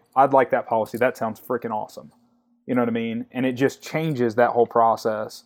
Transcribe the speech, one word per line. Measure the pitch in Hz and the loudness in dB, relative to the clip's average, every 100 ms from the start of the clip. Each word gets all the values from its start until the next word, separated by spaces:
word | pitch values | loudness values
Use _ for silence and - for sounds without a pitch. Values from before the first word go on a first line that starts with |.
| _ | _
I'd | 127 139 | 2 4
like | 135 127 | 4 2
that | 123 - | 0 -2
policy. | 113 107 113 | -2 -2 0
That | 123 - | -2 0
sounds | 117 104 | -6 -6
freaking | - 120 113 | -6 -4 -4
awesome." | 107 104 - 73 _ _ _ _ _ - | -8 -10 -14 -20 _ _ _ _ _ -4
You | 127 | 0
know | |
what | 120 | 0
I | |
mean? | 113 113 117 123 | -2 -4 -6 -8
And | 127 131 | -4 -4
it | |
just | 123 135 - | 0 -2 -2
changes | - 156 160 135 120 107 | -8 -4 -2 0 0 2
that | 120 | 2
whole | 117 113 | 2 2
process. | 120 113 110 117 107 110 - | 4 2 2 -2 -4 -6 -12